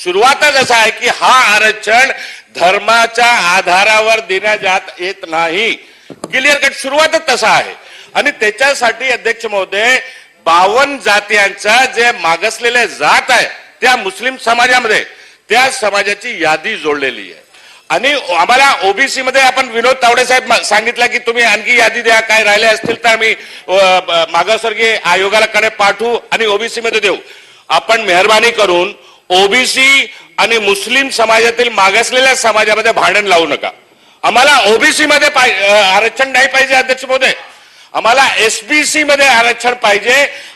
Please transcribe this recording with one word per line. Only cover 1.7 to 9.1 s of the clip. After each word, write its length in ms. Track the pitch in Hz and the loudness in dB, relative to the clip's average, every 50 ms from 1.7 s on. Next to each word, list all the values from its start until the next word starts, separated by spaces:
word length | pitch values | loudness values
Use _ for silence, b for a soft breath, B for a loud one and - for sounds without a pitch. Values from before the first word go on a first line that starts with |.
| 208 214 - 208 220 240 262 262 - B B B B B B _ - | -2 -2 -2 0 2 2 2 0 -2 B B B B B B _ -4
धर्माच्या 720 | 131 160 180 190 202 202 214 226 233 233 226 233 240 240 | 0 2 2 2 0 0 2 2 2 2 0 0 0 2
आधारावर 960 | 233 240 220 180 175 180 190 185 175 175 190 202 214 214 214 220 220 226 220 | 2 2 2 0 0 0 0 0 2 2 2 2 2 2 2 2 2 0 -2
देण्यात 380 | 202 180 185 190 202 214 214 | -2 -4 -6 -2 -2 -2 -2
जात 240 | 208 196 190 185 196 - - - - | -2 -2 -2 -2 -2 -4 -8 -12 -10
येत 260 | 180 185 196 - - | -10 -10 -10 -10 -10
नाही, 460 | 165 160 165 170 165 160 190 226 220 151 - B B B B B B | -6 -4 -2 -2 -2 -2 -2 -4 -4 -4 -6 B B B B B B
क्लिअर 480 | B - - - - 262 175 190 190 | B -14 -12 -6 -4 -2 0 0 0
कट 160 | 185 - 269 247 | 0 -2 -4 -4
सुरुवातच 480 | - - 269 269 302 311 311 311 320 320 277 | -6 -6 -4 0 0 2 2 0 -2 -2 -2
तसा 200 | 247 220 220 208 | -2 0 0 2
आहे. 240 | 175 147 117 98 92 - B B B B B B - | 2 0 0 -4 -10 -18 B B B B B B -4
आणि 180 | - 240 285 | -2 -2 -2
त्याच्यासाठी 800 | 277 - 220 214 208 - 269 285 277 277 247 226 220 - 254 | -4 -2 -4 -4 -2 0 0 0 0 0 -2 -2 -2 -2 -4
अध्यक्ष 360 | 254 | -4